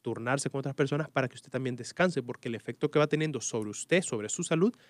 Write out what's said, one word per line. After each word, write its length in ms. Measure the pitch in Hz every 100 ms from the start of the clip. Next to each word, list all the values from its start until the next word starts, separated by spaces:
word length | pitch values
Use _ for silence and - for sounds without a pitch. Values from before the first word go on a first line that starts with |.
turnarse 480 | 123 110 120 139 147
con 100 | 139
otras 160 | 139 131
personas 340 | 139 147 156
para 200 | 143 131
que 60 | -
usted 140 | -
también 280 | 131 131 120
descanse, 440 | 117 - 180 156
porque 280 | 123 123 123
el 60 | 113
efecto 360 | - 117 147
que 80 | 151
va 80 | 151
teniendo 320 | 151 156 127
sobre 300 | - 120 107
usted, 320 | 104 - 180
sobre 260 | 185 117 104
su 160 | -
salud, 320 | 175 160 208 -